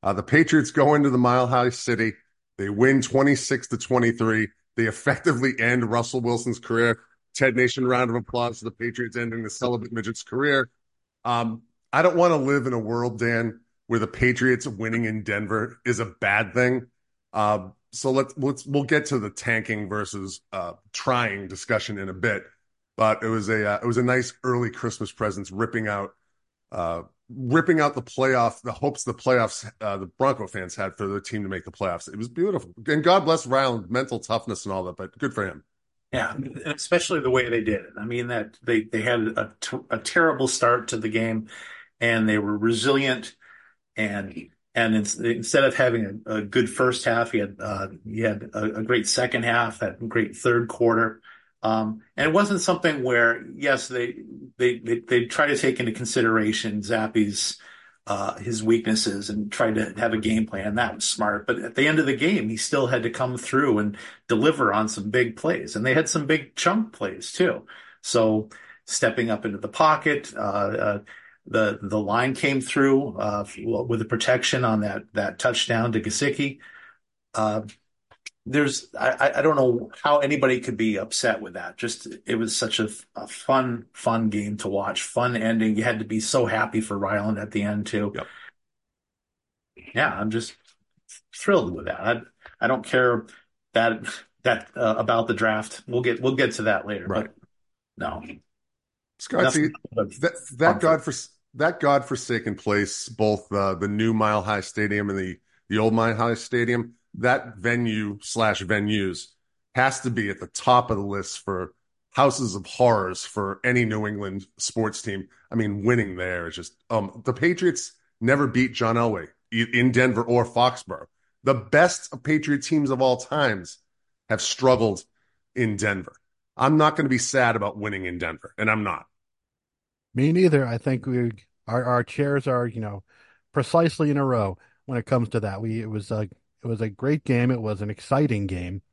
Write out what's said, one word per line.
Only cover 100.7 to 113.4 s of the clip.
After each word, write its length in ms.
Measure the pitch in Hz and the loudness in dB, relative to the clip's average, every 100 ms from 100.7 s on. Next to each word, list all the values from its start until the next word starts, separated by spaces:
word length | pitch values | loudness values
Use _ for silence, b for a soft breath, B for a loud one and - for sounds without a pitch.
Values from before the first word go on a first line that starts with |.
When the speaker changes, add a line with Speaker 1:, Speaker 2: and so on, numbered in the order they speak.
| 175 | 4
Speaker 2:
fun. 160 | 160 160 | 4 2
Speaker 1:
godfors-, 300 | 156 131 - _ _ | 0 -8 -10 _ _
that 260 | 127 151 170 | 0 0 2
godforsaken 720 | 143 139 127 127 - 117 117 | 4 4 2 -6 -2 -2 -2
place, 540 | 98 - 104 101 - - | -4 0 2 2 -4 -12
both, 420 | 117 107 104 - | 0 0 0 -2
uh, 240 | 101 98 | -2 0
the 140 | 92 101 | 0 -2
new 260 | 104 113 | 0 0
Mile 280 | 110 107 107 | 2 2 2
High 180 | 95 104 | 0 -2
Stadium 500 | 95 - 104 104 104 | -4 -4 -2 0 -2
and 80 | 98 | -4
the, 220 | 92 87 _ _ _ | -6 -8 _ _ _
the 100 | 104 | 2
old 160 | 110 | 4
Mile 200 | 110 113 | 4 2
High 200 | 110 117 | 2 0
Stadium, 580 | 113 - 123 117 120 120 _ _ - | -2 -2 0 2 0 -2 _ _ -2
that 380 | 123 123 123 107 | 2 2 0 -6
venue 640 | 117 120 120 107 104 104 | -2 0 0 -2 -4 -8
slash 400 | - - 110 101 | -8 0 2 0
venues 680 | 95 104 104 107 95 85 - _ _ _ _ | 0 0 0 0 -2 -6 -12 _ _ _ _
has 260 | - 131 135 | 2 2 2
to 100 | 127 | -4
be 180 | 117 101 | -2 -4
at 100 | 98 | -6
the 100 | 87 | -10
top 420 | - - 127 123 | -4 4 4 4
of 80 | 107 | -2
the 40 | |
list 400 | 101 101 95 - | -2 -6 -6 -10
for 300 | - 95 90 _ _ _ _ | -4 -4 -4 _ _ _ _
houses 440 | - 139 - 123 | 4 4 4 -2
of 120 | 95 92 | -4 -10
horrors 580 | - 123 110 92 90 | 4 4 6 2 -6
for 340 | - - | -8 -4